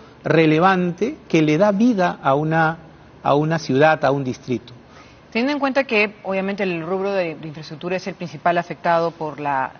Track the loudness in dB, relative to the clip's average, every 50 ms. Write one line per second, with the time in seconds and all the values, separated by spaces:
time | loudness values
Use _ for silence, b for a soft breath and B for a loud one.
0 | B B B B B 0 2 4 4 4 4 4 4 4 4 2 0 -2 -2 -4
1 | -4 -6 -6 -8 -6 0 2 2 4 4 4 4 4 2 4 4 4 2 2 2
2 | 0 -2 -2 -2 0 0 0 2 2 0 0 2 2 0 -2 -4 -10 -20 -20 -20
3 | -20 -20 -14 -6 0 2 2 2 2 0 -2 -2 -2 0 2 4 6 6 4 4
4 | 2 0 0 0 -2 -4 -6 -8 -6 -6 -6 -6 -6 -10 -20 -20 -20 B B B
5 | B B B B B B -4 -2 -2 -2 -2 -2 -2 -2 0 0 -2 0 2 0
6 | 0 0 -2 -8 -8 -4 -4 -2 -2 -2 -4 -2 -2 -2 -2 -4 -4 -4 -4 -4
7 | -2 -2 -2 -2 -2 -4 -6 -10 -12 -14 -14 -14 -14 -16 -14 -10 -8 -6 -6 -6
8 | -6 -8 -10 -10 -10 -12 -8 -4 0 0 0 0 -2 -4 -6 -6 -2 0 2 2
9 | 0 -2 -4 -6 -8 -10 -8 -6 -6 -4 -2 -2 -4 -4 -8 -12